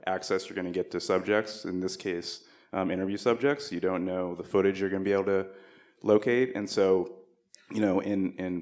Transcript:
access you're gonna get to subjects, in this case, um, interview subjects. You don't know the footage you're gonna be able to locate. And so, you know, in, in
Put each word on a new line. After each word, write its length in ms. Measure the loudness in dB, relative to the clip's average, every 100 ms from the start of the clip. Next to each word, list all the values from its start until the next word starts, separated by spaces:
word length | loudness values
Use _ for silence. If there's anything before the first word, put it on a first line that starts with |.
| -4
access 420 | -4 0 -2 -2
you're 80 | -6
gonna 140 | -4
get 220 | -4 -4
to 80 | -6
subjects, 680 | 0 0 4 0 0 -8 -6
in 140 | -4
this 160 | -4 -4
case, 460 | -6 -6 -6 -12 -16 _ _
um, 200 | -4 -2
interview 260 | -2 -2 0
subjects. 540 | 0 2 2 0 -4
You 80 | -2
don't 260 | 0 0 -2
know 300 | -2 -4 -6
the 80 |
footage 360 | 0 4 4 2
you're 120 | -2
gonna 120 | 0
be 100 | 2
able 120 | 2 2
to 220 | 0 -2 -10 -20 -20 _ _
locate. 520 | 4 4 6 2 2 -2
And 140 | -4
so, 440 | 2 4 4 2 -8 -20 _ _ -20 _
you 100 | 0
know, 180 | 2 2
in, 320 | 0 0 -2
in 280 | -4 -6 -6